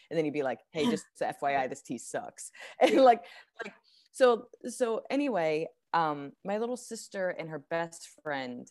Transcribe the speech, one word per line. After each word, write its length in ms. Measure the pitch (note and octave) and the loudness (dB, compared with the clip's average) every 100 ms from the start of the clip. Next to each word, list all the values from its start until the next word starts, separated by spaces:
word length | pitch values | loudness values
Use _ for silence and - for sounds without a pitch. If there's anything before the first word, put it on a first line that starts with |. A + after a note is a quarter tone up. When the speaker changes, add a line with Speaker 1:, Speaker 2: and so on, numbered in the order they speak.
| - | -6
Speaker 1:
And 80 | E3 | -2
then 60 | |
he'd 80 | D3+ | -2
be 120 | C#3+ | -2
like, 180 | C3 A#2 _ | -2 -4 _
"Hey, 180 | E3 D3+ | -2 0
just 160 | G3+ - | 0 -6
Speaker 2:
<laughs> 80 | - | -6
Speaker 1:
F 200 | B2 - | -6 -2
Y 160 | C#3+ C#3 | 0 0
I, 100 | C3 | -2
this 140 | C3+ | -6
tea 160 | - A#2+ | -8 -8
sucks." 540 | - C3 - - - - - | -6 -8 -8 -14 -18 -16 -10
<laughs> 140 | - | 2
And, 240 | D#4 G#4+ | 6 8
like, 220 | C4 A3+ - - - - | 8 8 2 -20 -20 -14
like, 120 | G3+ - _ _ _ | -14 -14 _ _ _
so, 340 | - B3+ A3 - - B3 | 4 4 4 -2 -14 -10
so 360 | A3 A#3 A3 - | -4 -2 -2 -2
anyway, 580 | C#4 C#4+ G3 D#3+ D#3 D#3+ _ - E3 | -2 0 0 2 0 -4 _ -2 0
um, 360 | D#3 D3 C#3+ - | 0 -2 -8 -12
my 140 | F#3+ G#3 | -6 -4
little 180 | A#3 B3 | -4 -6
sister 600 | - A3+ - G3+ F#3 - | -10 -14 -10 -4 -4 -4
and 100 | E3 | -8
her 120 | D#3 | -10
best 500 | - E3 E3+ - - - | -6 -4 -4 -8 -20 -12
friend 440 | D#3 C#3 B2+ B2 B2+ | -6 -6 -6 -10 -14